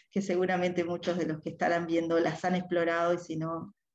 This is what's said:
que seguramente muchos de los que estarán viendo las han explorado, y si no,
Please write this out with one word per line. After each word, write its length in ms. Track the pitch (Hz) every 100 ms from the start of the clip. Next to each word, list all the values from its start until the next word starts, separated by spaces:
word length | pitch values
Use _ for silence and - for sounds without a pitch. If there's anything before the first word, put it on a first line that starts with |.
| -
que 100 | 202
seguramente 640 | 196 180 185 180 180 170
muchos 340 | 170 175 175 175
de 80 | 156
los 160 | 156
que 80 | -
estarán 380 | - 170 170 170
viendo 320 | 165 165 165
las 260 | 160 160 180
han 80 |
explorado, 640 | 180 180 170 170 170 170 175
y 20 |
si 180 | 175 160
no, 380 | 160 165 190 - _